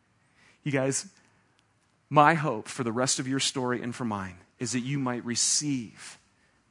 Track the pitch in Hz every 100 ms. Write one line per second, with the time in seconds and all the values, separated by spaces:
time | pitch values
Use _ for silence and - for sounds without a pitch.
0 | _ _ _ _ - _ 151 135 131 131
1 | 196 - _ _ _ _ _ _ _ _
2 | - 151 147 165 151 110 - - 117 113
3 | 131 - 131 135 - 139 123 123 123 117
4 | 120 104 92 90 - - 123 123 123 143
5 | 127 120 117 117 - - 147 135 107 -
6 | - - _ _ _ _ _